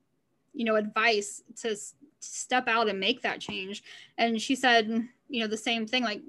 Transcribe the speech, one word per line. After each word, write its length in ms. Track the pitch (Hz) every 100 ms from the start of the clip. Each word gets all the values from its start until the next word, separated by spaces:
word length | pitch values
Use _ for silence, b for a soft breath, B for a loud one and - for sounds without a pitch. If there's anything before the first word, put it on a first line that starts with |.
| _ _ _ _ _
you 100 | -
know, 120 | 226 220
advice 680 | 214 220 226 208 202 - - -
to 120 | 233
s-, 220 | 208 - - - -
step 460 | - - - 254 247
out 200 | 226 214
and 100 | 190
make 220 | 277 269
that 180 | 214 -
change. 420 | - 202 190 208 B B B -
And 240 | 233 226
she 140 | 214
said, 340 | 262 254 233 220 226 233 _ -
you 120 | 247
know, 60 | 220
the 80 | 214
same 300 | 247 233 220
thing, 160 | 254
like, 180 | 226 208